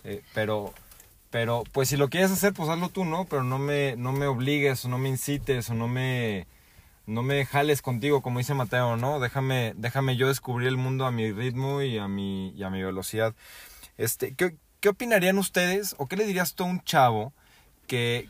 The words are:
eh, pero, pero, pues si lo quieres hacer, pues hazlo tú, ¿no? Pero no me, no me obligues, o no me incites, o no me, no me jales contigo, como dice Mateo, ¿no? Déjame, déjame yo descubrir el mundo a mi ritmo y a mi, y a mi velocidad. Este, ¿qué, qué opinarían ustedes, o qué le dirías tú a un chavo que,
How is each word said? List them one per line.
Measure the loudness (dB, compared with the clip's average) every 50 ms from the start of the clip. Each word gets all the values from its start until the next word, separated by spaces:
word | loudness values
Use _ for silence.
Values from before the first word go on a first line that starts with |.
| -12
eh, | -10 -10 -10 -12 -6 -4
pero, | -2 0 0 0 -2 -2 -6 -10 -14 -20 -20 -20 -20 -20 -20 -20 _ _ _
pero, | -2 -2 0 0 0 -2 -2 -2
pues | 0 0 2 2
si | 4
lo | 2 2 2
quieres | 4 4 4 4
hacer, | 4 4 2 2 2
pues | 2 -2 -2
hazlo | 0 0 -2 -4
tú, | -2 -2 -2
¿no? | 0 0 -2 -2
Pero | -2 0 0 0
no | 0 0
me, | 0 0 0 0 2 0 0 -2
no | -2 -2 -2 0
me | 0 2
obligues, | 0 0 0 0 0 2 2 2 2 2 0 -2
o |
no | -4 -2 -2
me | 0 -2
incites, | -2 -2 -2 -2 -4 -2 0 -2 -2 -2 -2 -4
o | -4
no | -2 -2
me, | -2 -2 -2 -2 -2 -2 -2 -2 -2 -4 -4 -6 -10 -18 -20 _ _ _ -20 -20 -20 _ _ _
no | -6 -4 -2 0
me | 0 0 0 0
jales | 0 2 2 4 4 2 2
contigo, | 0 -2 -4 0 2 2 2 2
como | 2 0 -2
dice | -2 -2 0 0
Mateo, | -2 -2 0 2 2 2 2 0
¿no? | 0 0 0 0 0
Déjame, | -2 -2 -2 -2 0 0 0 0 0 -2 -4
déjame | -4 -6 -2 0 0 0 0 2
yo | 2 2
descubrir | 2 2 0 -2 -4 -2 0 0
el | 0 0
mundo | 0 0 0 0 0 0
a | -2
mi | 0 0 0 -2
ritmo | -2 -2 -4 -4 -2 -2 -2 -2 -2 -2
y | -2 -2 -2
a | -2 -2
mi, | -2 -4 -2 -2 -4 -4 -4 -6 -8
y | -8 -6 -6
a | -4
mi | -4 -2 -4
velocidad. | -2 -4 -4 -6 -4 -2 0 0 0 -2 -6 -16 -20 -20 -20 -20 -20 -20 -20 -20 -20 _
Este, | -4 -2 -2 -2 -2 -4 -6 -2
¿qué, | -2 -2 -2 -2 -6 _ _ _ _
qué | 2 2
opinarían | 2 2 2 4 4 6 6 6 4 4
ustedes, | 2 2 2 2 2 2 2 0 -2 -4 -6
o | -6 -6
qué | -4 -2
le | -2 0
dirías | 0 2 0 0 -2 -2
tú | -4 -2
a |
un | -2 -2 -2 -2
chavo | 2 6 6 6 6 6 2 -2 -6 -10 _ _ _ -20 -20 _ _ _ _ _
que, | -6 -4 -2 0 0 0 -2 -4 -8